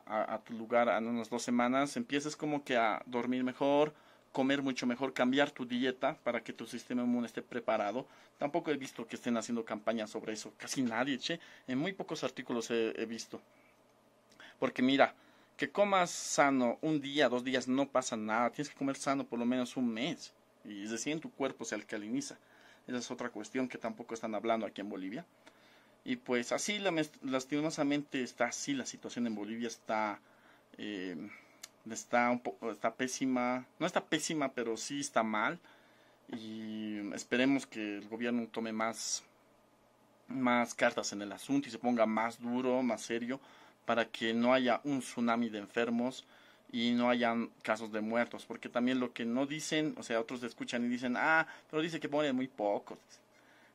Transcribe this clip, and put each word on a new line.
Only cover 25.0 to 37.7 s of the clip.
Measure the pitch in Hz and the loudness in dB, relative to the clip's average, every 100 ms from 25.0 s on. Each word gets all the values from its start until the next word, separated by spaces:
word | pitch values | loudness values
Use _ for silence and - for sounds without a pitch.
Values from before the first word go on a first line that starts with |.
| 92 127 180 _ - - - - - _ | -6 -8 -10 _ -20 -20 -20 -20 -20 _
Y | - 123 | -4 -4
pues | - 123 120 | 2 0 2
así, | 123 - 208 | 0 0 0
lames-, | 196 160 151 - | 2 2 0 -4
lastimosamente | 135 131 131 147 156 160 143 147 143 139 | -2 -2 0 0 0 2 2 2 0 -2
está | 120 - 120 | -4 0 0
así | - - | 0 -2
la | 139 113 | -2 -4
situación | - 113 123 120 | -8 -8 -4 -2
en | |
Bolivia, | 104 104 113 117 | -2 -4 -4 -4
está... | - - 110 107 98 - - - - _ - | -6 -2 0 0 -2 -10 -20 -20 -20 _ -12
Eh, | 107 101 92 82 104 - - - - _ 110 | -8 -6 -6 -6 -10 -14 -20 -20 -20 _ -12
está | 113 - 120 120 | -12 0 4 4
un | 123 | 2
po-, | 120 - 117 | -2 -6 -6
está | 98 117 | -2 -2
pésima, | - 127 - 131 123 123 127 127 _ | 0 -2 0 0 2 2 -2 -6 _
no | 170 | -2
está | - | 0
pésima, | - 156 - 156 135 | 0 0 0 0 -2
pero | - 117 113 | -2 -2 -2
sí | - 143 | -4 -6
está | 139 120 | 0 2
mal. | 110 107 120 170 - - - - - _ - | 2 2 0 -2 -10 -20 -20 -20 -20 _ -14
Y | 120 110 110 110 110 107 104 101 | -12 -10 -8 -8 -6 -6 -4 -6
esperemos | 113 - 123 131 139 | -6 -2 4 4 4
que | - | 0